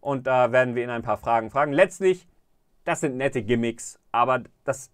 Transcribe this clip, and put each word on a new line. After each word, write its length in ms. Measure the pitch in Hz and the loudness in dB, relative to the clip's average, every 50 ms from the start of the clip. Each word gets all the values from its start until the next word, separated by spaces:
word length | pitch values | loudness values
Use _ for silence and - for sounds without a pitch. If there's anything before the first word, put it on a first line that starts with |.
Und 260 | - 143 139 135 123 131 | -4 -4 -6 -4 -2 0
da 240 | 131 127 127 120 | 2 2 2 4
werden 240 | 120 127 127 127 120 | 4 4 2 2 0
wir 80 | 123 120 | -4 -4
ihn 60 | 123 | -4
ein 140 | 120 117 113 | -6 -8 -4
paar 140 | 113 107 104 | -4 -4 -4
Fragen 340 | - - 117 117 113 110 | 0 0 0 0 0 0
fragen. 200 | - 135 147 151 | -2 -2 -2 0
Letztlich, 560 | 139 147 190 190 - - 190 190 185 180 _ _ _ _ _ _ _ _ _ _ _ _ _ | 4 4 4 4 2 -2 0 0 0 0 _ _ _ _ _ _ _ _ _ _ _ _ _
das 160 | - 170 151 | -4 -4 -2
sind 160 | - 151 127 | -2 -4 -4
nette 260 | 127 135 139 135 131 | -2 -4 -2 -2 -4
Gimmicks, 560 | 110 101 120 117 117 117 113 - - - - _ _ _ | 0 0 0 0 0 -2 -4 -6 -12 -18 -18 _ _ _
aber 320 | _ 117 120 123 131 127 117 - _ _ _ | _ 0 2 2 2 -2 -2 -8 _ _ _
das 260 | - 131 - - - | -6 -6 -6 -8 -20